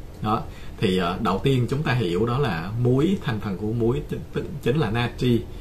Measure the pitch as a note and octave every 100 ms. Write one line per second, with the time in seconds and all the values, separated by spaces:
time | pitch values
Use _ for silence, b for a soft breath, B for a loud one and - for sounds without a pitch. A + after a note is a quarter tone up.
0 | - - G#2+ A2 - B B - G2+ F#2
1 | E2+ F#2 F2+ G2 C#3 C3 A#2 C#3 D#3+ B2
2 | F2+ F2 A#2 C3 C3+ E2 F2+ A#2 B2 C3
3 | E3+ G3+ - G#2+ G2+ F#2 G#2+ A#2+ A2+ C#3+
4 | - B2 - D3 - D3 - D3 A2+ A#2
5 | A#2+ - B2+ A#2 - B